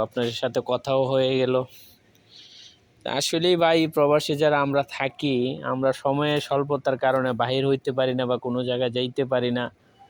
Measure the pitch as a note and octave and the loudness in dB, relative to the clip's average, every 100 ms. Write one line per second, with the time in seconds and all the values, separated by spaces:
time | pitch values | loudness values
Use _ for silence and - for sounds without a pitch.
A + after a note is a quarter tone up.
0 | A2 - A#2+ A2+ C3 C3 A#2+ B2 C#3 C3+ | 0 -2 -2 -2 -4 -2 -2 -2 0 0
1 | C3 C3+ C3 C3 B2+ B2+ B2+ - - - | 2 2 2 2 2 0 -2 -10 -20 -20
2 | _ _ _ - - - - - _ _ | _ _ _ -20 -20 -20 -20 -20 _ _
3 | - B2 - E3 F3 F3 E3 E3 D#3+ D#3 | -6 -4 -2 0 2 4 4 4 2 2
4 | D3 D3+ D3+ D3 D3+ D3 C#3 C#3 C3+ - | 4 4 2 0 2 2 2 0 -2 -4
5 | C3+ - D3 B2+ B2 D3+ C3+ C3 C3+ C3 | -6 -4 -2 0 -2 -4 -6 -2 0 0
6 | C#3 C#3 D3 D3 - C#3 C#3+ C#3+ C#3 C3 | 0 0 0 -2 0 -2 0 -2 -2 0
7 | C3 C3 B2+ A#2 A#2+ C3+ C3+ C3+ - B2+ | 2 2 0 -2 -2 0 0 0 -2 -2
8 | C3 B2+ B2+ B2 B2+ B2 B2+ B2 B2+ B2 | 0 0 -2 -2 -2 -4 -2 -2 -2 -2
9 | B2+ B2+ B2+ B2+ B2 B2 A#2+ - _ _ | -4 -2 -2 0 0 -2 -4 -10 _ _